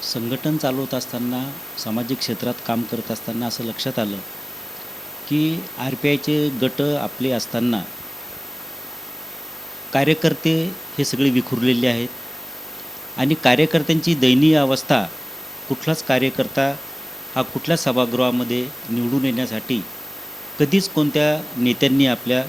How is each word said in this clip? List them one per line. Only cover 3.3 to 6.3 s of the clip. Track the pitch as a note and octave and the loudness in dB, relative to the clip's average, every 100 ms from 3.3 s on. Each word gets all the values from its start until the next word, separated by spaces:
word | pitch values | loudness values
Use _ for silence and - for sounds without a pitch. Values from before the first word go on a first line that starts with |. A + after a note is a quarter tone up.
| A2+ A#2+ | -4 -4
असं | - | -4
लक्षात | A#2 G#2+ - B2+ | -6 -4 -4 -2
आलं | G#2+ G2 F#2+ - - - - - - - - - - | -2 -4 -10 -16 -16 -16 -14 -14 -16 -16 -16 -16 -2
की | D3 D#3 E3 F#3 - | 2 2 0 -6 -6
आरपीआयचे | B2+ B2+ D3 C#3+ C#3+ | -4 0 2 2 2